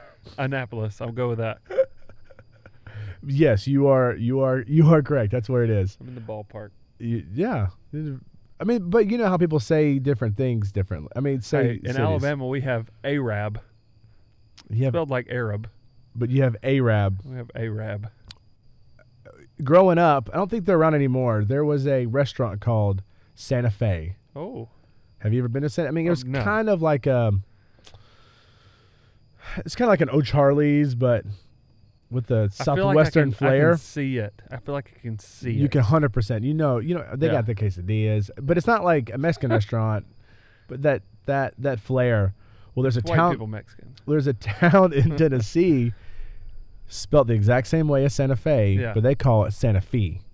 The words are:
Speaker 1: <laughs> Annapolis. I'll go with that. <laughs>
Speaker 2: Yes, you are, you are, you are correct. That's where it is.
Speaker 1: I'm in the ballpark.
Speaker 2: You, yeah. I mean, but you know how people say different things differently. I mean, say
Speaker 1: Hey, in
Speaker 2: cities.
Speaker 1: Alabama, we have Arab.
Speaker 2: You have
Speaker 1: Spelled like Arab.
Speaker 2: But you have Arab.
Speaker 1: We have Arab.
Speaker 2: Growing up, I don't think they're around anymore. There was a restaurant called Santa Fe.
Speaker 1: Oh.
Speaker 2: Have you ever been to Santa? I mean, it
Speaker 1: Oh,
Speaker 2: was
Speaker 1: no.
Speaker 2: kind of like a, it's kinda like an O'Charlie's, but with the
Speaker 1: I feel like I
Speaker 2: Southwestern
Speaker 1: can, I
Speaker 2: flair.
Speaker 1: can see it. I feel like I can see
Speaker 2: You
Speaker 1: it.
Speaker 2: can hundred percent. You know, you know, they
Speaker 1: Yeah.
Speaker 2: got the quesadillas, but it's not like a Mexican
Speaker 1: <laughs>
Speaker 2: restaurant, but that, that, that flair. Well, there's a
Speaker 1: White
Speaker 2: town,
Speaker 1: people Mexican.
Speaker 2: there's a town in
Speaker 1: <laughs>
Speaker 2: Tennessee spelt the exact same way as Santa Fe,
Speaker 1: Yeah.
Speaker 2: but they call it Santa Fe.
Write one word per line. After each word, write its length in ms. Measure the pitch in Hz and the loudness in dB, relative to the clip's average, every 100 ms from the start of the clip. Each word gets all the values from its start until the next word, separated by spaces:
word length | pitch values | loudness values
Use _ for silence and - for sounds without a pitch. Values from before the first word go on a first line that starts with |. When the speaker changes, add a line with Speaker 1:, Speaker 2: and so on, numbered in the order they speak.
| - | -20
Speaker 1:
<laughs> 280 | _ - - | _ -18 -6
Annapolis. 600 | 135 135 120 113 107 - | -4 -4 -6 -6 -8 -8
I'll 100 | 120 | -10
go 180 | 117 123 | -4 -4
with 100 | 113 | -2
that. 200 | 113 - - | -4 -8 -8
<laughs> 200 | 381 539 - - - - - - _ - - - 104 104 - 139 | -4 -4 -4 -20 -20 -20 -20 -20 _ -20 -20 -20 -16 -16 -14 -4
Speaker 2:
Yes, 380 | 139 156 104 131 | 2 4 2 0
you 220 | 139 139 | 2 4
are, 280 | 131 123 85 | 4 2 -2
you 260 | 117 131 | -2 0
are, 220 | 131 131 104 | 0 -2 0
you 260 | 156 156 | 4 6
are 80 | 160 | 4
correct. 300 | 135 143 104 | 2 -2 0
That's 180 | 123 107 | -2 -2
where 140 | 127 | 0
it 80 | 117 | 2
is. 260 | 104 95 - | 0 -2 -6
Speaker 1:
I'm 100 | 123 | -16
in 40 | 123 | -16
the 60 | |
ballpark. 480 | 113 107 104 107 104 - _ - | -14 -14 -14 -16 -16 -20 _ -12
Speaker 2:
You, 260 | 117 117 73 | -6 -6 -6
yeah. 360 | 113 226 202 98 - - 147 151 131 - - - - | -6 -4 -2 -4 -6 -14 -10 -8 -10 -16 -20 -20 -8
I 40 | |
mean, 240 | 196 240 175 | -2 -2 2
but 180 | 226 208 | 2 2
you 80 | 240 | 2
know 80 | 208 | 0
how 100 | 180 | 2
people 220 | 170 151 | 2 0
say 380 | - 156 151 139 | 0 2 2 2
different 400 | 135 135 120 101 | 0 -2 -2 -2
things 340 | 131 117 101 | -2 0 -2
differently. 380 | 101 95 78 73 - | -4 -4 -6 -8 -6
I 60 | |
mean, 200 | 139 135 | -4 -4
say 220 | 104 143 | -2 0
Speaker 1:
Hey, 100 | 123 113 | 0 -2
in 60 | - | -6
Speaker 2:
cities. 100 | 127 | -2
Speaker 1:
Alabama, 480 | 165 151 139 143 127 | 0 0 -2 -4 -4
we 160 | 135 | -4
have 300 | 131 117 113 - | -4 -4 -6 -10
Arab. 560 | 139 143 120 104 107 107 - _ _ _ _ _ _ _ _ - - | -4 -4 -2 -4 -6 -8 -14 _ _ _ _ _ _ _ _ -20 -6
Speaker 2:
You 140 | 107 131 | -2 0
have 60 | |
Speaker 1:
Spelled 160 | 165 147 | -2 -2
like 160 | 127 123 | -4 -4
Arab. 360 | 123 113 104 110 - _ _ _ 117 | -6 -4 -6 -10 -18 _ _ _ -6
Speaker 2:
But 140 | 120 | -2
you 140 | 135 | 2
have 120 | 131 113 | 0 0
Arab. 600 | 131 135 120 107 98 95 131 | -2 2 2 2 2 -2 -8
Speaker 1:
We 100 | 127 | -14
have 120 | 117 117 | -12 -8
Arab. 560 | 113 107 107 104 104 _ - - _ _ _ - - - _ _ - - - - | -8 -6 -8 -8 -12 _ -20 -20 _ _ _ -20 -20 -20 _ _ -20 -20 -20 -8
Speaker 2:
Growing 340 | 135 175 190 170 | 4 6 6 6
up, 320 | 170 143 110 | 4 2 0
I 40 | 160 | -6
don't 120 | 196 | -4
think 160 | 226 175 | -4 2
they're 120 | 170 | 4
around 180 | 160 151 | 4 4
anymore. 480 | 135 127 123 107 107 | 2 0 0 0 0
There 180 | 139 151 | 0 0
was 220 | 147 139 | 0 0
a 180 | 135 120 | 0 0
restaurant 540 | 131 135 - 117 101 | 0 -2 -2 -4 -4
called 400 | 117 113 101 98 - _ _ - | -2 2 2 -2 -6 _ _ -16
Santa 360 | - 123 120 | -4 -2 0
Fe. 440 | 101 110 85 82 - _ 139 | 0 -2 -2 -6 -12 _ -14
Speaker 1:
Oh. 340 | 190 175 117 _ _ _ _ _ | -12 -12 -16 _ _ _ _ _
Speaker 2:
Have 140 | 107 | -2
you 60 | 123 | 0
ever 80 | 123 | -2
been 160 | 131 | -2
to 60 | 147 | -4
Santa? 180 | - 147 | -4 -4
I 20 | |
mean, 140 | 160 165 | -2 0
it 40 | |
Speaker 1:
Oh, 20 | |
Speaker 2:
was 140 | 160 127 | -2 -2
Speaker 1:
no. 180 | 135 | -4
Speaker 2:
kind 260 | 151 214 214 | -2 -2 0
of 120 | 185 | 0
like 260 | 160 143 143 | 0 0 0
a, 260 | 123 113 98 - _ _ _ - - _ _ _ _ _ _ _ _ _ _ _ _ _ _ - - | 2 2 0 -4 _ _ _ -20 -20 _ _ _ _ _ _ _ _ _ _ _ _ _ _ -12 -12
it's 180 | 165 - | -10 -2
kinda 140 | 240 | 2
like 120 | 175 | 2
an 80 | 139 | 2
O'Charlie's, 840 | 139 139 147 139 143 147 147 147 120 | 0 2 2 4 4 2 2 0 0
but 300 | 123 117 101 101 _ _ _ _ _ _ - | 2 2 -2 -14 _ _ _ _ _ _ -8
with 160 | 127 120 | -6 0
the 240 | 117 104 - | 0 0 -2
Speaker 1:
I 40 | - 147 | -2 2
feel 100 | 196 | 4
like 100 | 151 | 4
I 60 | |
Speaker 2:
Southwestern 280 | 156 160 139 | 6 4 2
Speaker 1:
can, 160 | 107 139 | 2 2
I 20 | |
Speaker 2:
flair. 200 | 135 156 | 4 4
Speaker 1:
can 60 | 165 | 2
see 380 | - 147 135 123 | -2 -6 -4 -4
it. 240 | 104 - - | -6 -10 -16
I 60 | 131 | -14
feel 160 | - 143 | -8 -10
like 180 | - _ | -10 _
I 40 | |
can 200 | 120 110 | -12 -12
see 320 | - - 127 | -14 -10 -4
Speaker 2:
You 140 | 135 143 | 0 2
Speaker 1:
it. 60 | |
Speaker 2:
can 100 | 147 | 2
hundred 320 | 107 156 143 | 4 4 2
percent. 300 | 120 107 110 | 0 -2 -2
You 100 | 127 | -2
know, 240 | 156 147 120 | 0 0 0
you 160 | 135 175 | -2 -4
know, 100 | - 135 | -6 -2
they 120 | 156 | 0
Speaker 1:
Yeah. 60 | |
Speaker 2:
got 120 | 147 113 | 0 0
the 100 | 104 | -2
quesadillas, 760 | 104 92 90 107 107 107 101 - | -2 -4 -2 0 0 0 -2 -6
but 160 | 139 170 | 0 0
it's 100 | 226 | 2
not 160 | 226 | 2
like 260 | 175 160 110 | 2 0 0
a 40 | 135 | -4
Mexican 320 | 160 156 131 | -2 -2 0
Speaker 1:
<laughs> 0 | |
Speaker 2:
restaurant, 540 | 113 101 117 110 104 - - - - _ _ - | 0 0 -2 -2 -4 -8 -20 -20 -20 _ _ -16
but 140 | 127 | -2
that, 180 | 147 135 - - - | 0 0 -6 -14 -4
that, 280 | 139 131 - | -2 -4 -4
that 220 | 135 117 | -6 -6
flair. 540 | - 131 123 110 98 - - - - - | -4 0 2 2 0 -2 -18 -20 -10 -2
Well, 80 | |
there's 140 | 131 117 | -2 0
a 40 | |
Speaker 1:
White 140 | 165 160 | 0 2
Speaker 2:
town, 160 | 175 | 2
Speaker 1:
people 160 | 156 110 | 0 -6
Mexican. 480 | 107 - - - - - | -12 -14 -20 -20 -14 -2
Speaker 2:
there's 200 | 151 139 | 0 0
a 60 | |
town 600 | 117 107 101 175 196 185 | -4 -6 2 6 6 6
in 220 | 139 160 147 | 4 2 2
Speaker 1:
<laughs> 0 | |
Speaker 2:
Tennessee 760 | 160 127 107 165 180 135 120 - - - - - - - - - - | 2 2 0 2 2 2 0 -4 -12 -10 -10 -12 -14 -16 -18 -18 -16
spelt 400 | - - 147 117 | -12 0 2 4
the 60 | |
exact 340 | 110 104 123 120 | 2 4 2 0
same 200 | 160 151 | 0 2
way 180 | 139 139 | 2 0
as 80 | |
Santa 220 | - 135 127 | 0 -2 0
Fe, 380 | 160 135 101 | 0 2 2
Speaker 1:
Yeah. 200 | 95 117 | 2 0
Speaker 2:
but 100 | 107 | 0
they 120 | 117 143 | 2 2
call 300 | 135 110 101 | 4 4 2
it 60 | |
Santa 280 | - 120 98 | 0 0 0
Fe. 400 | - 123 90 80 - | 0 -2 -2 -6 -16